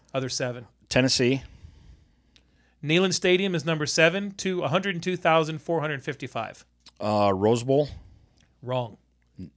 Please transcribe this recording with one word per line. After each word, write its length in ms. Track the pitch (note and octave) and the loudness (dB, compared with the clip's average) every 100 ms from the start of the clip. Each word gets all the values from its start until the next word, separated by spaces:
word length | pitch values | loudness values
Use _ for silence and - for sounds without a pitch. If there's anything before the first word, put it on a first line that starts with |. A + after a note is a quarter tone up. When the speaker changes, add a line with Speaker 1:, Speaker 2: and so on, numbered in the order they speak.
| _ | _
Speaker 1:
other 160 | C3+ B2+ | -6 -6
seven. 360 | - C3 A#2+ A#2 _ - | -4 -6 -8 -14 _ -2
Speaker 2:
Tennessee. 560 | C3 C3 - B2 C3+ - - - - - - _ _ _ _ _ _ _ _ | 2 4 4 2 2 -4 -20 -20 -20 -20 -20 _ _ _ _ _ _ _ _
Speaker 1:
Neyland 320 | C#3+ E3 F#3+ | -2 0 2
Stadium 420 | E3+ F#3 F3+ G3 F3 | 0 2 2 2 -2
is 100 | D3 | -2
number 200 | D#3 C#3+ | -2 -2
seven, 460 | - E3 F#3+ G3+ G3 | 4 4 4 -6 -6
to 280 | F#3+ F3+ | -6 -2
a 60 | D3+ | 0
hundred 260 | E3+ G3 E3+ | -2 -2 -6
and 80 | |
two 140 | F#3 F3 | -4 -2
thousand 440 | E3+ D#3+ D#3 D#3+ | 2 2 2 -4
four 200 | - E3 | -4 -4
hundred 200 | D3+ C#3 | -4 -6
fifty-five. 600 | C#3 C3+ B2+ - G#2 - - _ - - | -8 -10 -8 -8 -10 -12 -20 _ -20 -8
Speaker 2:
Uh, 280 | G#2 G#2+ G2+ F#2+ | 0 4 4 4
Rose 260 | G#2 A#2+ | 4 2
Bowl? 280 | B2 C3+ D3 - - - _ _ _ _ | 2 0 0 -6 -20 -20 _ _ _ _
Speaker 1:
Wrong. 340 | A#2+ B2+ A#2 - _ _ _ - | -8 -6 -6 -12 _ _ _ -18
Speaker 2:
N-, 140 | F2+ | -18